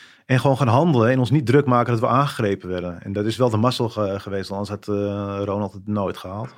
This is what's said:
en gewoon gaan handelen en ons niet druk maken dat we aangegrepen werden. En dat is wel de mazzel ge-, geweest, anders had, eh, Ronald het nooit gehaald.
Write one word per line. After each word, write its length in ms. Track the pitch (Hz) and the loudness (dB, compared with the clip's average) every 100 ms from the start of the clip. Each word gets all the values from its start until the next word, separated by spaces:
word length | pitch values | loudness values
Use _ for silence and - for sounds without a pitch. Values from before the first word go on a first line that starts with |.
| - _ - | -20 _ -2
en 140 | 127 | 2
gewoon 180 | 143 127 | 2 2
gaan 100 | 131 | 4
handelen 440 | 120 175 127 110 | 4 4 4 4
en 80 | 131 | 2
ons 120 | 117 | 2
niet 140 | 147 120 | 2 4
druk 200 | 143 143 | 4 4
maken 260 | 120 120 | 2 2
dat 100 | 117 | 0
we 60 | 117 | 2
aangegrepen 600 | 123 143 - 107 98 90 | 2 0 0 -2 -2 -4
werden. 320 | 90 87 85 | -6 -6 -8
En 120 | 101 | -6
dat 120 | 101 107 | -4 -2
is 120 | 107 | 0
wel 120 | 123 | 2
de 80 | 107 | 2
mazzel 320 | 120 123 117 | 2 0 -2
ge-, 300 | - 101 98 | -2 -2 -4
geweest, 320 | - 98 92 | -6 -6 -6
anders 180 | 98 104 | -6 -6
had, 180 | 104 - | -8 -6
eh, 540 | 101 101 101 101 101 | -4 -2 -4 -6 -4
Ronald 300 | 101 101 101 | -4 -4 -4
het 140 | 101 101 | -8 -6
nooit 300 | 104 95 - | -4 -4 -6
gehaald. 380 | 92 98 123 | -10 -10 -10